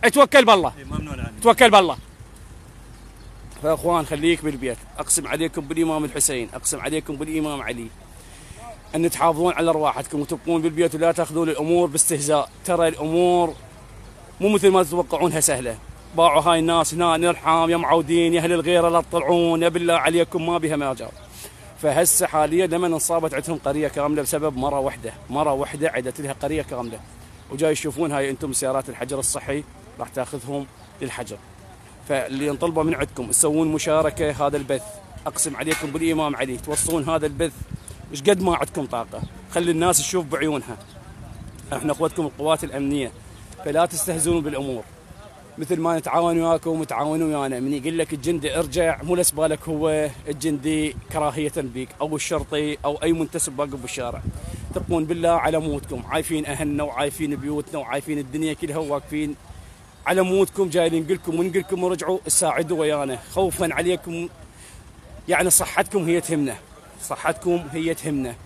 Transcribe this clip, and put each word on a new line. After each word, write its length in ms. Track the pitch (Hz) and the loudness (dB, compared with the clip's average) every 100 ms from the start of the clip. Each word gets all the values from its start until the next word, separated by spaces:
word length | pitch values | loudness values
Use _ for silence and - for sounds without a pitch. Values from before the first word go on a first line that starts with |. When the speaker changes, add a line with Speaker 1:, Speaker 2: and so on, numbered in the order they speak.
| 233 | 4
Speaker 1:
توكل 320 | 285 277 285 | 6 8 8
بالله. 280 | 233 202 151 113 | 8 6 4 -4
Speaker 2:
إي، 60 | |
ممنون 360 | 139 151 151 - | -8 -8 -6 -8
عنك. 120 | - - | -8 2
Speaker 1:
توكل 280 | 233 226 240 | 4 8 10
بالله. 260 | 202 180 127 - - - - - - - - - - - - - - - - | 8 6 0 -8 -20 -20 -20 -20 -20 -20 -20 -20 -20 -20 -20 -20 -18 -18 -4
فاخوان، 440 | 151 160 165 170 151 | 0 0 2 0 0
خليك 380 | 147 160 165 | 0 2 2
بالبيت، 340 | 151 139 131 113 - - | 0 -4 -6 -6 -12 -12
اقسم 280 | 147 - 139 | -2 -2 0
عليكم 340 | 143 160 - | -2 -2 -4
بالامام 440 | 143 160 165 156 | -6 0 0 0
الحسين، 440 | 151 147 143 135 117 | -2 -2 -2 -2 -6
اقسم 260 | 131 - 143 | -6 -6 -4
عليكم 360 | 107 156 - 143 | -4 -4 -6 -8
بالامام 460 | 156 156 151 143 | -6 -4 -4 -6
علي، 240 | 110 120 113 - - - - - - - - - - | -6 -8 -10 -14 -20 -20 -20 -20 -20 -18 -16 -18 -8
ان 160 | 156 170 | 0 0
تحافظون 420 | - 165 156 180 | 2 2 4 2
على 180 | 156 165 | 2 2
ارواحكم 500 | 160 151 120 143 147 | 2 2 0 -4 -4
وتبقون 420 | 143 156 151 165 | -4 -4 0 0
بالبيت 320 | 160 156 170 | 0 2 0
ولا 180 | 156 165 | 4 2
تاخذون 360 | 165 160 156 165 | 2 0 0 0
الامور 400 | 151 156 175 175 | 0 2 4 4
باستهزاء. 600 | 151 - 156 143 151 127 - | 2 2 2 2 2 2 -6
ترى 240 | - 175 165 | -2 2 2
الامور 680 | 160 151 165 180 175 170 147 - - - - - - - - | 2 0 4 4 4 2 -2 -16 -20 -20 -20 -20 -20 -20 -2
مو 80 | 190 | 2
مثل 200 | 208 190 | 6 6
ما 140 | 185 | 6
تتوقعونها 580 | 170 170 160 160 170 156 | 4 0 0 2 2 2
سهله. 380 | 151 135 123 110 - - - 160 | 0 0 -2 -8 -12 -20 -8 4
باعوا 260 | 165 151 | 6 6
هاي 160 | 156 165 | 6 4
الناس 360 | 165 170 156 | 4 4 2
هنا، 220 | 160 175 160 | 2 2 4
نرحم 540 | 175 170 160 165 165 | 2 2 2 4 4
يا 60 | 170 | 2
معودين 580 | 147 165 147 170 170 | 4 4 4 4 4
يا 60 | 170 | 4
اهل 120 | 165 | 2
الغيره، 360 | 175 156 175 170 | 2 4 4 6
لا 120 | 170 | 4
تطلعون، 640 | 165 170 139 175 170 165 | 2 -2 2 4 4 4
يا 60 | 170 | 2
بالله 260 | 165 170 | 2 2
عليكم 520 | 170 143 165 165 180 165 | 2 4 2 2 0 0
ما 120 | 170 | 0
بها 180 | 156 151 | 0 -2
مجال. 320 | 139 127 - - - - - - - - | -2 -4 -8 -14 -20 -18 -18 -18 -20 -4
فهسه 440 | 151 139 185 - 175 | 0 4 4 4 2
حاليا 400 | 156 151 165 185 | 2 4 4 2
لمن 260 | 165 180 | 2 0
انصابت 420 | 165 - 170 160 | 0 0 0 0
عندهم 240 | 139 - 160 | -2 -4 -4
قريه 240 | 143 143 147 | -2 0 -2
كامله 340 | 147 143 147 | 0 0 0
بسبب 340 | 139 156 151 127 | 0 0 0 0
مره 240 | 135 143 | -2 0
وحده، 320 | 135 127 113 - - | -2 -4 -12 -14 -6
مره 220 | 131 151 | 0 0
وحده 360 | 135 139 151 147 | 0 -2 -2 -2
عدت 320 | 120 127 123 | -2 -6 -8
لها 120 | 143 | -8
قريه 300 | 135 143 156 | -6 -4 -4
كامله. 380 | 143 127 120 110 - - - - - | -4 -8 -8 -10 -16 -20 -20 -20 -14
وجاي 240 | 135 160 | 0 2
تشوفون 380 | 147 156 139 165 | 2 -2 -2 -2
هاي 180 | 143 139 | 0 -2
انتم 220 | 135 151 | -4 -4
سيارات 360 | 127 135 135 131 | -2 0 -2 -4
الحجر 300 | 120 127 139 | -8 -6 -4
الصحي 460 | 127 143 - 143 147 - - - | -2 -4 -4 -6 -6 -18 -20 -12
راح 80 | 113 | -10
تاخذهم 580 | - 123 143 120 143 135 - - - | -6 -6 -6 -8 -8 -8 -14 -20 -10
للحجر. 340 | 131 - 117 104 - - - - - - - | -10 -8 -10 -12 -16 -20 -20 -20 -20 -20 -4
فاللي 380 | 139 123 135 147 | -2 -2 -2 -2
ينطلبه 360 | 139 170 160 | 0 -2 0
من 120 | 160 | 0
عندكم 360 | 151 143 - 123 | 0 -4 -4 -2
تسوون 380 | - 156 151 160 | 2 4 4 2
مشاركه 800 | 156 - 156 156 143 156 131 143 | 0 2 2 2 0 -2 0 0
هذا 100 | 143 | 0
البث، 280 | 135 135 - - - - - | -2 -4 -4 -16 -18 -10 -10
اقسم 300 | - 156 127 | -4 -4 -2
عليكم 340 | 151 156 156 | -2 -2 -2
بالامام 460 | 147 160 160 151 131 | -2 0 2 0 -2
علي 200 | 131 123 | -4 -4
توصلون 520 | - 147 - 165 143 | -4 -2 0 0 0
هذا 180 | 160 151 | 0 0
البث 260 | 139 160 - - - - - - | -2 -4 -4 -14 -14 -16 -18 -12
ايش 120 | 143 | -2
قد 200 | 139 196 | 4 4
ما 140 | 190 165 | 4 0
عندكم 300 | 139 - 131 | -2 -4 -4
طاقه، 360 | 120 107 107 - - - | -4 -6 -8 -10 -12 -6
خلي 160 | - 170 | -2 0
الناس 280 | 160 175 175 | 2 4 2
تشوف 280 | 147 185 156 | 2 -2 -2
بعيونها. 500 | 139 151 147 - 110 - - - - - - - - - | -2 -2 -2 -6 -14 -14 -20 -20 -18 -18 -16 -16 -16 -8
احنا 200 | 135 151 | -6 -2
اخوتكم 340 | 143 160 165 151 | 0 0 0 -4
القوات 380 | - 147 156 | -2 0 0
الامنيه، 480 | 160 135 139 143 123 - - - - - | 0 -4 -2 -2 -4 -8 -20 -20 -20 -10
فلا 220 | 160 147 175 | -2 2 2
تستهزئون 540 | 165 - 160 160 170 | 0 -4 -2 0 0
بالامور. 420 | 151 139 139 123 104 - - - - - - - | 0 -4 -4 -6 -10 -18 -20 -20 -20 -20 -20 -14
مثل 220 | 156 170 | -4 -2
ما 180 | 165 165 | 0 0
نتعاون 420 | 151 143 170 165 | 0 2 2 2
وياكم 400 | 165 165 165 160 | 2 2 0 -4
وتعاونوا 580 | 151 117 147 156 160 151 | -2 -2 0 0 0 0
ويانا. 220 | 135 127 | -2 -2
من 120 | 131 | -2
يقول 260 | 147 135 165 | -4 -4 -2
لك 140 | 156 | -4
الجندي 460 | 151 131 170 143 135 | -4 -2 -2 -2 -2
ارجع، 440 | 143 139 165 135 | -2 0 0 0
مو 140 | 147 180 | 0 0
لسبالك 520 | 175 143 156 151 - | 2 2 0 0 -4
هو 400 | 151 156 156 151 123 - | -2 0 2 0 -4 -10
الجندي 680 | 143 156 147 139 156 151 - - | -4 -2 -2 0 0 -2 -6 -6
كراهيه 400 | 160 151 131 147 165 | -2 -2 -2 -4 -4
بيك 320 | 135 120 127 - | -6 -6 -10 -6
او 160 | 151 151 | -4 -4
الشرطي 600 | - 160 139 151 151 147 | -2 -4 -2 -2 -2 -2
او 180 | 139 151 | -4 -2
اي 100 | 156 | 0
منتسب 460 | 165 156 165 160 131 | 0 0 -4 -6 -4
واقف 160 | 143 | -6
بالشارع. 480 | 135 120 - 123 120 - - - - - | -6 -8 -6 -6 -6 -8 -8 -12 -12 -8
تقون 300 | - - 175 | -8 -2 0
بالله 260 | 156 170 170 | 0 0 4
على 280 | 170 131 160 | 4 4 0
موتكم، 440 | 156 143 - 131 110 | -2 -6 -6 -10 -4
عايفين 400 | 143 156 156 151 | -4 -2 -4 -4
اهلنا 360 | 135 151 143 | -4 -2 -2
وعايفين 540 | 147 120 143 - 156 143 | -4 -2 -4 -2 -4 -4
بيوتنا 420 | 139 147 143 156 | -4 -4 -4 -6
وعايفين 400 | 120 135 143 147 | -4 -4 -4 -6
الدنيا 340 | 135 143 156 | -4 -4 -4
كلها، 260 | 147 170 147 | -4 -4 -4
واقفين 580 | 151 143 139 151 151 147 - - - - - - - | -2 -4 -4 -4 -4 -6 -14 -20 -20 -20 -20 -10 0
على 160 | 185 | 2
موتكم، 460 | 185 190 185 - 190 | 4 4 2 2 0
جايين 340 | 160 165 165 | 4 2 2
نقلكم 360 | 156 185 - 160 | 0 -2 -2 -2
ونقلكم 460 | 180 175 180 185 | 0 0 -2 -2
ورجعوا 340 | 180 180 165 185 - | 0 -2 -2 -4 0
ساعدوا 520 | - 170 131 160 165 | 0 2 0 -2 0
ويانا 380 | 156 151 139 117 - | 0 0 -2 -6 -6
خوفا 440 | - 190 - 170 | 0 0 0 -2
عليكم، 540 | 139 175 175 175 170 170 - - - - - - - - - - | 0 -2 -2 -4 -8 -8 -12 -20 -20 -20 -20 -20 -20 -20 -18 -2
يعني 220 | 170 180 | 2 4
صحتكم 540 | - 175 - 196 208 | 2 2 0 2 0
هي 160 | 165 170 | 2 0
تهمنا، 360 | 165 160 139 110 - - - - | 0 -2 -2 -4 -16 -20 -20 -16
صحتكم 600 | - 143 156 165 180 175 151 | -10 -4 -2 -2 0 -2 -2
هي 220 | 147 165 | -4 -2
تهمنا. 400 | 160 160 143 127 113 | -2 -2 -2 -4 -8